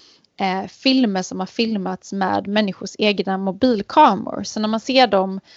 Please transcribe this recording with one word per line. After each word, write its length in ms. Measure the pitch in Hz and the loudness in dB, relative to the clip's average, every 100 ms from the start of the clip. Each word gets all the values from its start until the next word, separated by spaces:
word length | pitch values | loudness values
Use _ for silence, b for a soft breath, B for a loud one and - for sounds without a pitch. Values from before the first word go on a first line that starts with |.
| b b b - | b b b -6
eh, 280 | 196 190 202 | -4 -4 -6
filmer 540 | - 269 262 233 190 | -4 0 2 2 0
som 180 | 185 185 | -4 -8
har 80 | 185 | -8
filmats 680 | - 226 208 185 185 - | -2 -2 -2 -4 -8 -8
med 340 | 196 190 202 196 | -4 -2 -2 -2
människors 480 | 208 202 - 196 - | -2 -2 -4 -10 -2
egna 400 | 214 202 190 190 | 0 0 -2 -2
mobilkameror. 1080 | 190 185 254 220 - - 294 190 - - | -4 0 2 0 0 6 6 4 -4 -8
Så 160 | 202 214 | -8 -4
när 80 | 214 | -2
man 120 | 220 | -4
ser 280 | - 262 247 | 0 4 4
dem, 320 | 196 190 190 B | 4 0 -6 B